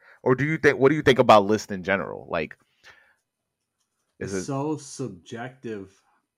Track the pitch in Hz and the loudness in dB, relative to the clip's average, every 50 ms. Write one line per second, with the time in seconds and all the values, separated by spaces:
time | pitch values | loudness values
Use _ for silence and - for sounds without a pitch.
0 | _ _ - _ - 120 131 123 139 151 160 156 - 151 120 92 131 139 156 151 | _ _ -14 _ 0 0 0 0 0 -2 -2 0 2 2 2 4 4 2 2 2
1 | 143 147 127 123 123 113 110 107 98 98 107 104 - - 104 92 90 95 98 95 | 2 4 4 4 6 6 6 6 6 4 0 -2 -2 -6 -12 -8 -4 -2 -2 -2
2 | 69 50 50 50 60 - - 85 76 69 - _ _ _ _ _ _ - - _ | -4 -6 -10 -12 -10 -6 -6 -6 -6 -6 -10 _ _ _ _ _ _ -20 -20 _
3 | _ _ _ _ _ _ _ _ _ _ _ _ _ _ _ _ _ _ _ _ | _ _ _ _ _ _ _ _ _ _ _ _ _ _ _ _ _ _ _ _
4 | _ _ _ - 95 95 98 92 87 - 139 135 143 156 156 143 - - - - | _ _ _ -14 -10 -8 -8 -8 -6 -6 -6 -6 -6 -6 -6 -8 -10 -14 -14 -12
5 | 135 - 92 85 _ - 117 113 120 127 131 _ - 117 110 101 98 95 _ _ | -12 -12 -12 -16 _ -16 -14 -14 -14 -14 -16 _ -14 -12 -12 -12 -12 -16 _ _
6 | _ _ _ _ _ _ _ | _ _ _ _ _ _ _